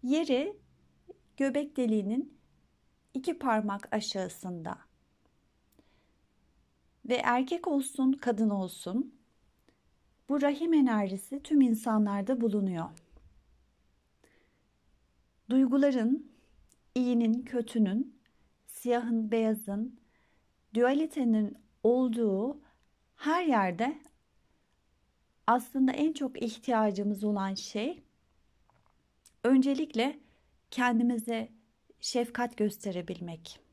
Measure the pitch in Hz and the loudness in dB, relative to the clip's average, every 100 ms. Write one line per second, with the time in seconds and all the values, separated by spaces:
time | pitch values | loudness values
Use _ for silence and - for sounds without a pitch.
0 | 247 294 320 254 320 415 _ _ _ _ | 0 0 2 0 0 -8 _ _ _ _
1 | _ - _ - 269 262 294 - 247 214 | _ -20 _ -2 -2 0 -4 -2 0 0
2 | 202 240 277 - _ _ _ _ _ _ | 0 -4 -6 -10 _ _ _ _ _ _
3 | _ 269 262 339 269 220 214 202 - 220 | _ -8 -4 -4 0 0 0 -6 -4 -6
4 | 214 196 180 - 185 175 165 - - _ | -4 -6 -6 -8 -12 -10 -10 -12 -16 _
5 | _ _ _ _ _ _ _ _ _ _ | _ _ _ _ _ _ _ _ _ _
6 | _ _ _ _ _ _ _ _ _ _ | _ _ _ _ _ _ _ _ _ _
7 | - 247 - 247 262 339 349 285 262 - | -4 -2 2 0 0 -2 0 -2 -2 0
8 | 262 269 247 214 220 202 185 - - 202 | 0 0 0 0 0 0 -4 -8 -6 -4
9 | 285 - _ _ _ _ _ _ _ _ | -6 -10 _ _ _ _ _ _ _ _
10 | _ _ _ 285 285 285 330 320 254 220 | _ _ _ 0 2 0 2 4 4 2
11 | 196 190 - 277 - 302 262 220 240 220 | 0 -4 -8 -12 0 4 6 4 0 2
12 | 208 202 202 262 226 208 196 175 - 156 | 2 0 -2 0 0 0 -2 -4 -6 -12
13 | _ - - _ _ _ _ _ _ _ | _ -20 -20 _ _ _ _ _ _ _
14 | _ _ _ _ _ _ _ _ _ _ | _ _ _ _ _ _ _ _ _ _
15 | _ _ _ _ _ 254 269 277 285 254 | _ _ _ _ _ 2 4 4 4 4
16 | 220 294 302 _ _ _ _ _ _ 254 | 2 0 -4 _ _ _ _ _ _ -2
17 | 247 233 233 233 254 254 226 233 208 202 | 0 2 2 0 -2 -6 -4 0 0 0
18 | 269 - _ _ _ _ _ - 247 240 | -4 -10 _ _ _ _ _ -10 -2 -2
19 | 233 226 220 226 220 214 208 202 240 - | 0 -2 0 0 2 0 -4 -6 -6 -10
20 | _ _ _ _ _ _ _ 214 247 285 | _ _ _ _ _ _ _ 2 4 4
21 | 311 302 247 220 208 - _ _ 220 247 | 0 0 2 2 0 -6 _ _ 2 4
22 | 254 226 226 190 233 294 - _ _ _ | 2 2 0 0 -2 -6 -14 _ _ _
23 | _ _ 294 330 349 240 190 175 240 302 | _ _ -2 0 2 2 2 0 -4 -4
24 | - _ _ _ _ _ _ _ _ _ | -12 _ _ _ _ _ _ _ _ _
25 | _ _ _ _ - 240 247 269 262 - | _ _ _ _ 0 0 0 2 2 2
26 | 302 311 269 262 233 220 - 226 214 196 | 0 0 -6 -4 -6 -6 -2 2 2 0
27 | 208 202 208 208 190 190 - 214 240 349 | -2 -2 -2 -2 -2 -6 -8 -6 -6 -8
28 | _ _ _ _ _ _ _ _ _ _ | _ _ _ _ _ _ _ _ _ _
29 | _ _ _ _ 233 262 262 277 302 226 | _ _ _ _ 4 6 4 2 -2 0
30 | 254 302 _ _ _ _ _ - 247 226 | -2 -2 _ _ _ _ _ -2 2 2
31 | 240 240 226 226 226 - _ _ _ _ | 2 0 -4 -6 -6 -14 _ _ _ _
32 | - 247 233 240 247 - 208 208 202 175 | -6 -4 -4 -2 -4 0 -2 -2 -8 -8
33 | 170 175 170 165 165 - _ | -8 -10 -10 -14 -16 -20 _